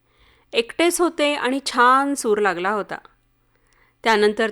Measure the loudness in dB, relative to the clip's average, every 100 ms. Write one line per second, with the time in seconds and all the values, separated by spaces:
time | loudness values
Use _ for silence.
0 | _ _ _ _ _ -4 -4 0 0 0
1 | -2 0 -2 -2 -4 -4 -4 2 4 4
2 | 2 -4 -2 0 0 -2 -4 -4 -6 -12
3 | -16 _ _ _ _ _ _ _ _ _
4 | 0 4 2 2 -4